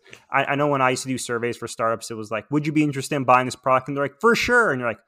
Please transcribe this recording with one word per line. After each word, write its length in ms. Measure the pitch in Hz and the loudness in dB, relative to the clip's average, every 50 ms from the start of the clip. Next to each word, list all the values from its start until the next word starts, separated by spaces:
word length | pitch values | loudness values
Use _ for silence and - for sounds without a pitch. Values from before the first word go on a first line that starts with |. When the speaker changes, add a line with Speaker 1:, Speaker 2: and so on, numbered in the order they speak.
| _ - | _ -20
Speaker 1:
Exactly. 100 | - - _ _ | -20 -20 _ _
Speaker 2:
I, 220 | - 135 139 - | 0 0 0 0
I 20 | 143 | 0
know 100 | 139 147 | 0 0
when 160 | 147 143 135 | 0 2 2
I 80 | 131 127 | 2 2
used 140 | 131 123 - | 0 -2 -4
to 40 | 131 | -6
do 80 | 131 | -6
surveys 400 | 117 - - 120 113 117 120 117 | -6 -4 -4 -4 -4 -2 -4 -4
for 100 | - 120 | -6 -10
startups, 440 | 113 - - 117 110 113 110 - - | -10 -6 -4 -2 -2 -2 -4 -6 -10
it 40 | 117 | -12
was 160 | 110 107 101 | -12 -8 -6
like, 200 | 113 107 - _ | -6 -8 -4 _
"Would 160 | 143 151 147 | -2 -2 -2
you 60 | 160 | 0
be 100 | 147 156 | 2 2
interested 340 | 151 147 135 139 131 - 151 | 2 2 0 -4 -6 -4 -4
in 80 | 139 127 | -2 2
buying 220 | 127 127 127 127 | 4 4 4 4
this 100 | 127 - | 0 -6
product?" 320 | - _ 131 131 127 - - | -4 _ 2 2 2 0 -2
And 80 | 139 | -4
they're 80 | 139 143 | -4 -4
like, 160 | 135 - _ | -4 -4 _
"For 140 | - 233 226 | 2 2 4
sure." 340 | - - - 240 240 226 180 | 4 2 2 2 4 4 2
And 100 | 139 127 | 0 -2
you're 80 | 123 117 | -2 -4
like, 100 | 107 - _ | -4 -6 _